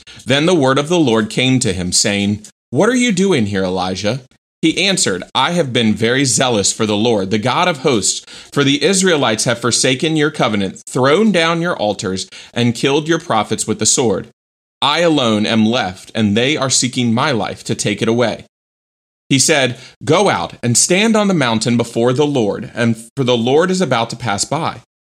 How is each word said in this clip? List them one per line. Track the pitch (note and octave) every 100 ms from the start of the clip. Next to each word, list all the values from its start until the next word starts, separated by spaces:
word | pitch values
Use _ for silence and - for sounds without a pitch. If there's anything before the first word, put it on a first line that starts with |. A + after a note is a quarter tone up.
| - -
Then | - C#3 E3
the |
word | F3+ C3 C3+
of | D3
the | F3
Lord | C#3 A2 G#2+
came | - B2+ C3
to | A2
him, | F2+ F2+
saying, | - A2 G2+ G2+ G#2 - _ _
"What | B2 G#3
are | B3+
you | B3
doing | F3+ G3 D#3 G#2
here, | G2
Elijah?" | F#2+ F#2 F#2 F#2+ G#2 C3 - _ _ _
He | E3 D3+
answered, | G3 F3+ - F2+ -
"I | - C#3
have | F3 C#3+
been | A#2+ A2
very | F#2+ A2+ C3
zealous | C#3 - C3 A2 F#2+
for | - A2
the | G#2
Lord, | A#2+ G#2+ F#2+
the | G#2+
God | B2 C#3 F3+
of | D3+
hosts, | D3 A#2 - - - - -
for | -
the | C#3 C#3+
Israelites | D#3 F#3+ F#3+ D#3 B2+ A2
have | C3 A#2
forsaken | B2 - C3+ C3 D#3+ D#3+
your | D3+
covenant, | D3+ C3 G#2+ F#2+ - -
thrown | C#3 C3 D#3+ A3
down | F3+ E3 E3+
your | F3 -
altars, | G#2 G2 G2 F#2 - - -
and | A#2+ A#2+
killed | A2+ C#3 D3 D#3
your | E3
prophets | - A2+ G#2 G#2+ -
with | G#2
the | G#2+
sword. | - A#2+ F2+ - _ _ _ _ _
I | C3+ D#3
alone | E3+ D3+ A#2+ G#2+ G#2
am | A2+ G#2+
left, | B2 G2 F#2 -
and | - G#2+
they | G#2 B2+ D3+
are | C3
seeking | - B2+ C3 A#2+
my | A2+ D3+
life | A#2 F#2 -
to | - A2
take | A2+ G2+
it | A2+
away." | A#2 A2+ - - _ _ _ _ _ _ _ -
He | C3+
said, | D3+ D3+ B2+ B2 - -
"Go | A2 E3 G3
out | G#2 E2 -
and | A#2+ A#2
stand | - F3+ A3+ A3
on | G3+
the |
mountain | F3+ B2 A2+ B2 A#2+
before | A2+ A2+ A#2+
the | B2+ D3
Lord, | C#3 G#2 F#2 A2+
and | - A#2+ A2+ -
for | -
the | B2 B2
Lord | A#2 C#3+ F3+
is | F#3
about | E3 B2 A#2
to | -
pass | A#2 G2+ -
by." | D3 C3+ - - _